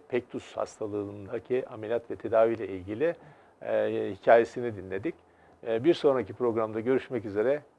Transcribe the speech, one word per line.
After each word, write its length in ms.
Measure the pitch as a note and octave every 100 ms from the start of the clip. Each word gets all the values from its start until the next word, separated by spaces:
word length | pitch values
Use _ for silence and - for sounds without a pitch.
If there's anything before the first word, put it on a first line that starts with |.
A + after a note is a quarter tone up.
| -
pektus 480 | B2 A#2+ B2 - -
hastalığındaki 1120 | G#2 - A2 G#2 G2+ G#2 G2 A#2+ - B2+ -
ameliyat 420 | A#2 G#2+ A#2 -
ve 40 | G2+
tedaviyle 520 | A2 A2 A2+ A2+ G2
ilgili, 480 | F#2+ F#2 A2 D#3+ E3 - - _ -
e, 500 | A2 A2 G#2+ A2 G#2+
hikayesini 640 | G2 - A#2 A#2 C3+ A#2+ G2+
dinledik. 400 | F#2 G2 D3+ - _ _ _ _ A#2
E, 160 | A2+
bir 100 | C#3+
sonraki 400 | E3 D3 C3 G2+
programda 460 | G#2+ B2 A2+ A2 A2
görüşmek 460 | A2+ C3 - B2 G#2
üzere. 360 | G2+ A#2 D3 -